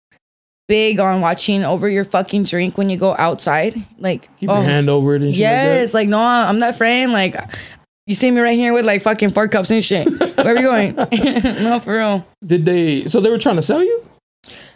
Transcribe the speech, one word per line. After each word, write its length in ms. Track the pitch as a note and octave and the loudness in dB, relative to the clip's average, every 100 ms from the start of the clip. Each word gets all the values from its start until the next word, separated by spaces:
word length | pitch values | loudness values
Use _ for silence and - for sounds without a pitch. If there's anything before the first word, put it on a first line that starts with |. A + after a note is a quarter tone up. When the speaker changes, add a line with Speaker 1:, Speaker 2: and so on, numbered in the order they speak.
| _ _ _ _ _ _ - | _ _ _ _ _ _ -2
Speaker 1:
big 300 | G#3 A3 G#3 | 0 2 2
on 200 | F#3+ F#3 | 0 2
watching 420 | E3+ F3+ - G3 | 0 0 0 0
over 240 | D3+ F3+ G#3 | 0 -2 0
your 160 | G3 | -2
fucking 400 | G3 F#3 F#3+ G3+ | 0 -2 -2 -2
drink 340 | F#3 F3 F3+ F#3 | -2 -2 -2 -2
when 100 | G3 | -2
you 60 | F3+ | 0
go 180 | F#3+ - | -2 0
outside. 640 | E3 - E3 D3+ G3 A3+ G3 - | -2 -2 -2 0 -2 -4 -12 -8
Like, 240 | F#3 D3 - - | -6 -6 -10 -8
Speaker 2:
Keep 100 | G3 | -2
your 100 | G3+ | 0
Speaker 1:
oh. 40 | |
Speaker 2:
hand 260 | C#3 D3 C#3+ | 2 2 2
over 260 | C#3+ C#3 | 2 2
it 80 | C#3+ | 0
and 100 | C#3+ | 0
shit 80 | F3+ | 0
Speaker 1:
Yes, 540 | G#3+ B3 C#4 C4 A#3 | 0 2 2 0 0
Speaker 2:
like 140 | A3 G#3 | 0 0
that. 80 | G#3 | 2
Speaker 1:
like, 40 | |
no, 0 | |
I'm 400 | A#3+ A#3+ G#3 G#3+ | 2 2 2 0
that 160 | A#3+ A#3 | 0 0
friend. 360 | A3+ B3 B3+ | 0 0 0
Like, 240 | G#3+ F#3 - - - - - _ _ - | 0 -2 -4 -12 -14 -18 -20 _ _ -6
you 80 | |
see 160 | G3+ B3+ | 0 2
me 100 | A#3+ | 2
right 160 | A#3 A#3 | 2 2
here 160 | A#3+ | 2
with, 120 | A#3+ A3 | 2 2
like, 160 | G3+ | 0
fucking 280 | A3 A3 G#3 | 0 0 0
four 160 | G3+ G#3+ | 0 0
cups 220 | A#3 F#3 | 0 0
and 140 | A3+ | 0
shit. 220 | F3+ F#3+ D4 - | 0 0 0 0
Speaker 2:
<laughs> 160 | F4 - | -2 0
Speaker 1:
Where 160 | A#3 | 0
are 20 | |
we 80 | A#3+ | 2
going? 320 | C4 A#3 G3 - | 2 2 0 -2
<laughs> 680 | A#3+ A3+ C4+ A#3 B3 F#3 | -2 0 0 0 -2 -2
No, 180 | A3+ A#3+ | -2 -2
for 160 | G3 A3 | -2 -2
real. 300 | G#3+ G3 - _ | -2 -2 -6 _
Speaker 2:
Did 200 | F3 F3 | -2 0
they, 420 | E3 F3 E3 C#3 - | 2 2 2 0 0
so 140 | A#3 | 0
they 100 | G#3+ | 2
were 80 | A#3 | 2
trying 180 | C#4 F3 | 0 0
to 60 | |
sell 200 | - D4+ | 0 0
you? 200 | F#4 A#4 - _ _ _ - - - | 0 -2 -6 _ _ _ -20 -20 -20